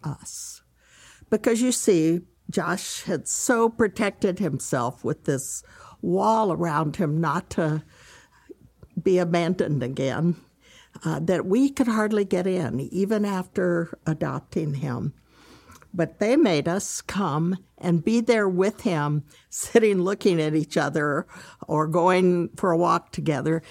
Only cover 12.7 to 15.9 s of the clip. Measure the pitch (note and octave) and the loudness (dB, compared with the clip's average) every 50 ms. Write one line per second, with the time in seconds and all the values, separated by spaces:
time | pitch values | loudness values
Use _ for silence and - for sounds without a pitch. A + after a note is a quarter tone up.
12.7 | - B2+ C#3 - - F3+ G3 G3 A3 G#3+ G#3 G3+ G3 F#3 F#3 - - - F3+ F3+ | -4 -4 -6 -4 -4 -2 -2 0 0 0 0 -2 -2 -4 -6 -6 -4 -2 0 0
13.7 | F3 E3+ E3+ E3 - - - - D#3 D3+ - C#3+ C3+ C3 - - - F3+ D#3+ D3+ | 0 0 -2 -4 -8 -8 -4 -4 -4 -2 -4 -6 -6 -6 -8 -6 -6 -4 -4 -4
14.7 | C#3+ C#3 B2+ C#3+ B2 A#2+ - D3 - _ _ _ _ _ - - - - - - | -4 -4 -4 -4 -4 -4 -6 -6 -8 _ _ _ _ _ -20 -20 -20 -20 -20 -20
15.7 | - - - _ | -20 -20 -20 _